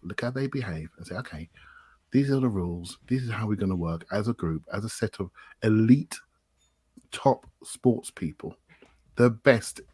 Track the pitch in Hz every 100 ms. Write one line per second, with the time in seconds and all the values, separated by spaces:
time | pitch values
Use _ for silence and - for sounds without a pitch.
0 | 87 - 147 135 135 139 104 80 78 -
1 | - 92 - 76 82 _ - - _ _
2 | _ 131 139 135 127 98 87 87 85 -
3 | - 131 120 107 110 101 98 90 82 82
4 | - 104 107 120 82 80 - 101 113 -
5 | 107 - 92 - - - 110 107 110 139
6 | - - _ _ _ _ _ _ _ _
7 | _ - 135 123 - _ - - 127 117
8 | - - 80 - - - _ _ _ _
9 | _ - 120 113 143 117 - - -